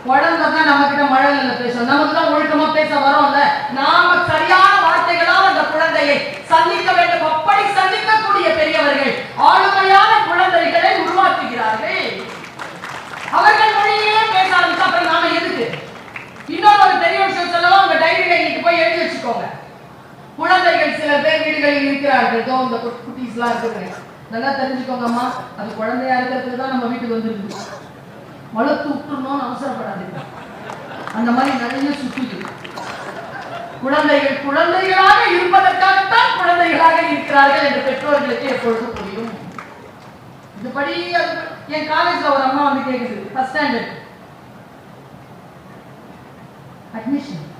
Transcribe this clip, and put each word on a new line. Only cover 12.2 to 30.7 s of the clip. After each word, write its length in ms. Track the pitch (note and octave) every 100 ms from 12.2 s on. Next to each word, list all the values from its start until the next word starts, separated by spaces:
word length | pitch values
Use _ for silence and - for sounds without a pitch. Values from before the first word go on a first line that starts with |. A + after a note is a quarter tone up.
| - - - - - - - - - - -
அவர்கள் 440 | D#4 G4+ G#4+ G#4+
மொழியிலே 580 | G#4+ G#4 G#4 G#4+ G#4+ A4
பேச 240 | F#4+ F#4 F#4
ஆரம்பிச்சா 240 | F4 E4+
அப்புறம் 320 | F4+ E4+ E4+
நாம 160 | D#4+ E4
எதுக்கு? 500 | E4+ F4 B3+ A3+ - - - - - - - -
இன்னொரு 420 | E4+ G#4 G#4 F#4+
ஒரு 80 | -
பெரிய 300 | E4+ G4 F#4+
விஷயம் 240 | F4+ F4
சொல்லலாம், 400 | F4 F4+ G4 G4
உங்க 160 | D#4+ D#4+
டைரியில 300 | E4+ F4+ E4
இன்னைக்கு 240 | - -
போய் 160 | E4+ E4+
எழுதி 260 | E4 E4+
வச்சுக்கோங்க. 400 | - C4+ B3 - - - - - - - - - - -
குழந்தைகள் 640 | E4 F#4 F4 E4 D4+ -
சில 160 | D4+ C#4+
பேர் 280 | D4+ D#4
வீடுகளில் 420 | D#4 D4+ C#4+ C#4 C#4
இருக்கிறார்கள். 560 | C#4 C#4+ C4 A3+ A3+
இதோ 140 | B3 C4
இந்த 200 | B3+ A#3
குட்-, 240 | A#3 - B3+
குட்டீஸ்லாம் 440 | B3+ B3 A#3 A#3
இருக்குதுங்க. 440 | G#3+ A3+ G#3 F#3 - - - -
நல்லா 200 | A3+ C4+
தெரிஞ்சுக்கோங்கம்மா, 800 | C4+ C4 B3+ B3+ A#3+ A#3 A#3 B3+ - - -
அது 160 | G#3 A3
குழந்தையா 400 | A3 B3+ C4 B3+
இருக்கிறதுக்கு 400 | B3+ C4 B3 A#3+
தான் 120 | C4
நம்ம 160 | B3
வீட்டுக்கு 300 | A#3 - A#3
வந்துருக்கு. 400 | A3+ A3 G3+ F#3+ F#3+ G3+ - - - - - - - -
வளர்த்து 360 | A3 C4+ D4 D4+
விட்டுறணும்னு 540 | C#4 - C#4 C4 C#4
அவசரப்படாதீங்க. 800 | B3 A#3+ C4+ G#3+ - G3+ F#3 F3 - - - - -